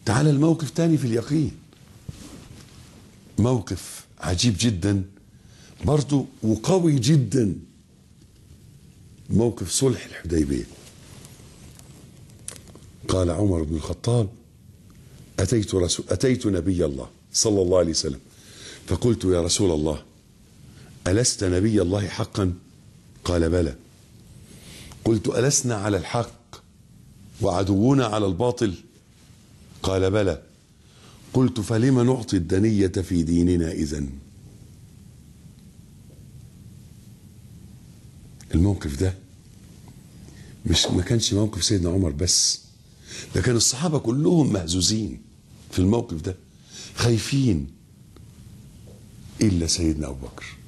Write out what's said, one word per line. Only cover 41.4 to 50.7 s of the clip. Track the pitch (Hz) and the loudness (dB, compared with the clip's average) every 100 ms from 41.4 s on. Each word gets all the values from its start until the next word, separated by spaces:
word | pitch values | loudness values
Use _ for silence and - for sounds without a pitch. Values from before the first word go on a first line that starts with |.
| 104 98 | 0 -2
سيدنا | - 101 85 | -2 0 0
عمر | 92 90 | 0 0
بس، | 73 90 - - - - - - - - - - - | 0 0 2 0 -2 -10 -20 -20 -20 -18 -16 -6 -2
ده | |
كان | - 117 | 2 2
الصحابة | - 123 175 151 | 0 0 0 0
كلهم | 110 127 165 175 127 | 0 0 4 4 4
مهزوزين | 104 82 90 87 110 101 64 - - - - - | 2 0 0 0 0 -4 -10 -16 -20 -20 -20 -8
في | - | 0
الموقف | 92 117 117 80 | 2 2 -2 -6
ده، | 87 92 - - - - - - | -8 -8 -14 -20 -20 -20 -16 -2
خايفين، | 113 117 - 139 131 85 69 - - - - - - - - - - - - - - - - - | 0 0 0 0 2 0 -2 -14 -20 -20 -20 -20 -20 -20 -20 -20 -20 -20 -20 -20 -20 -20 -20 0
إلا | 113 90 82 | 2 2 0
سيدنا | - 82 76 73 | 0 0 0 -4
أبو | 69 65 | -8 -14
بكر. | - - - - | -16 -18 -20 -20